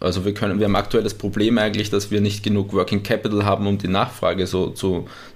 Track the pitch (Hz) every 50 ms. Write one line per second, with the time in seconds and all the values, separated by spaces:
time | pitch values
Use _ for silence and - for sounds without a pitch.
0 | - 92 90 95 90 101 101 - 113 101 92 101 107 101 101 101 104 - - 117
1 | 107 104 - - - 101 101 110 104 113 120 110 107 107 104 107 104 104 - 101
2 | 101 - 104 104 101 104 101 101 101 110 107 101 98 101 98 95 92 - 110 101
3 | 101 - 113 107 - 110 104 104 101 101 98 98 101 101 101 98 - 92 95 98
4 | 120 131 - - - 87 87 92 92 92 - 92 92 - - - - 95 92 82
5 | 82 - - - - - -